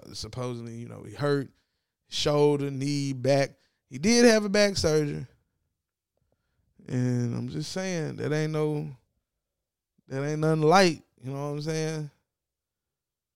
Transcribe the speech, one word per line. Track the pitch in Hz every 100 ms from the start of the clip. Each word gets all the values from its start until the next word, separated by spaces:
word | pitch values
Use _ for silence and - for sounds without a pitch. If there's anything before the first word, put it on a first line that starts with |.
| -
supposedly, | - 110 127 127 120 117 117
you | 117
know, | 107
he | -
hurt, | 104 143 143 123 _ _ _ _ _ _
shoulder, | - 156 147 147 143 139
knee, | 135 143 143 139
back. | 131 127 139 135 - _ _ _
He | 127
did | 185 240 240
have | 220 208
a |
back | 208 202 190
surgery. | 165 156 147 151 135 _ _ _ _ _ _ _ _ _ _ _ _ _ _ _ -
And | 127 123 123 120 120
I'm | 123
just | 156 151
saying, | 185 190 175 147 113
that | 123
ain't | 151 156
no, | 156 151 151 156 135 _ _ _ _ _ _ _ _ _ _ _
that | 135
ain't | 143 151
nothing | 156 160
light, | 151 185 180 151 _ _
you | 131
know | 139 143
what | 147
I'm |
saying? | 151 160 156 156 147 _ _ _ _ _ _ _ _ _ _ _ _